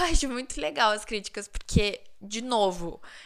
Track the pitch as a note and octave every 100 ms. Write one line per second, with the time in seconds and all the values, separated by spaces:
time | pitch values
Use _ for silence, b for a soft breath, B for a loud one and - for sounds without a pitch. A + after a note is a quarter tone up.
0 | F4+ E4 C#4 A#3+ C4 - D4+ C#4+ A3 G#3+
1 | - G#3+ - - G3+ - - A#3+ G#3 -
2 | - - G3+ A3 B3+ A#3 G3 F3+ E3+ -
3 | B B